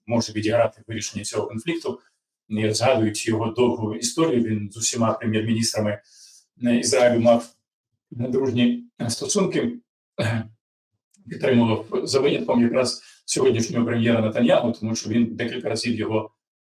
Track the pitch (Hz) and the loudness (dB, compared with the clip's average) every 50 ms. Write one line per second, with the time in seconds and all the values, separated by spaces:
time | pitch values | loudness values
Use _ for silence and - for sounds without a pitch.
0 | _ 110 117 117 - - 110 107 107 110 117 117 117 113 - _ - - 110 107 | _ -4 -2 -2 -2 -2 -4 -4 -2 0 2 2 2 0 -2 _ -14 -12 -10 -8
1 | - - - 101 101 - - 107 87 - 107 110 - 165 165 170 - - - - | -8 -8 -10 -10 -10 -6 -6 -6 -6 -6 -6 -8 -6 -6 -6 -4 -6 -8 -8 -10
2 | _ _ _ _ _ _ _ _ _ - 107 107 110 107 107 110 117 135 127 113 | _ _ _ _ _ _ _ _ _ -8 -4 -2 0 0 0 0 2 2 2 2
3 | 107 107 104 - - 117 110 107 113 110 - 127 123 117 110 107 107 107 113 - | 2 0 -2 -4 -2 -2 -2 0 -2 -2 0 2 2 2 0 -2 -4 -6 -6 -4
4 | - - - 165 165 131 123 117 113 110 107 104 104 101 - 113 - - 127 117 | -6 -4 -2 0 0 2 2 0 0 0 -2 -4 -4 -8 -8 -6 -6 -4 -2 0
5 | 120 127 - - 117 110 107 107 110 113 110 113 113 - - - 104 104 101 - | 0 0 -2 -2 -2 -2 -2 0 0 0 0 0 0 -2 -2 -2 -2 -2 -4 -6
6 | _ _ _ - - - - - _ _ _ - 120 120 120 117 - - 135 127 | _ _ _ -20 -20 -20 -20 -20 _ _ _ -4 0 0 2 2 2 2 4 4
7 | 120 120 117 117 117 120 117 120 - - _ _ _ _ _ _ _ _ _ _ | 4 4 4 4 4 4 4 4 2 -6 _ _ _ _ _ _ _ _ _ _
8 | _ - - 120 120 127 120 131 135 127 110 123 120 120 120 120 - - _ - | _ -14 -8 -6 -4 -2 0 0 0 0 2 2 2 2 2 0 -6 -14 _ -8
9 | 120 113 - - 143 - - 202 185 - - 147 120 - - - _ _ _ _ | -6 -6 -6 -6 -4 -2 0 0 0 2 0 0 -2 -2 -4 -6 _ _ _ _
10 | _ _ _ - 110 113 117 113 110 - - _ _ _ _ _ _ _ _ _ | _ _ _ -4 -2 -2 -2 -2 -4 -8 -14 _ _ _ _ _ _ _ _ _
11 | _ _ _ _ - - - - - 135 123 120 117 110 110 - - - - - | _ _ _ _ -16 -14 -8 -2 0 4 4 4 4 4 2 -2 -4 -4 -4 -4
12 | - - - - - - - - - - - 120 120 117 - 131 127 120 - - | -2 0 0 2 4 2 2 0 0 2 2 4 4 4 4 2 0 0 -2 -8
13 | - - - _ _ - - 143 131 131 117 113 117 - 120 120 117 113 117 117 | -12 -20 -20 _ _ -6 0 2 4 4 4 2 0 0 0 0 0 0 0 0
14 | 113 120 117 110 110 107 - 117 120 123 - - - 117 110 - 107 110 113 - | 2 2 2 2 2 0 0 2 4 4 4 4 2 0 -4 -2 -4 -4 -4 -4
15 | - 107 110 120 117 - - - 120 113 - - - 107 110 - - 120 110 107 | -4 -2 0 0 0 0 -2 -6 -6 -6 -6 -6 -6 -4 -4 -4 -2 -4 -2 -2
16 | 104 110 110 107 - - _ _ _ _ _ _ | -2 -2 -2 -2 -4 -6 _ _ _ _ _ _